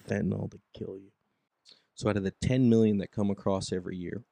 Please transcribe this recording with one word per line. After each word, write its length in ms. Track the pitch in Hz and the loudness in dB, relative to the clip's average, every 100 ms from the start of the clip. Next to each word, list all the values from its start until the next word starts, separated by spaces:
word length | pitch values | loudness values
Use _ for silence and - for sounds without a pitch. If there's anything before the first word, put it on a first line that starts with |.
| - | -6
fentanyl 400 | 101 95 101 101 | -2 -2 -2 -6
to 100 | 101 _ | -10 _
kill 240 | - 104 98 | -14 -12 -14
you. 140 | 98 _ _ _ _ _ _ - _ - | -18 _ _ _ _ _ _ -20 _ -4
So 120 | 107 | -2
out 80 | 101 | 0
of 80 | |
the 80 | 95 | -2
ten 380 | - - 127 123 | -2 0 4 6
million 300 | 113 110 104 | 6 6 2
that 120 | 87 | -2
come 180 | - 101 | -2 -2
across 440 | 98 104 95 - | -2 -2 -2 -2
every 240 | 92 90 92 | -6 -6 -8
year 260 | 87 98 - | -8 -10 -2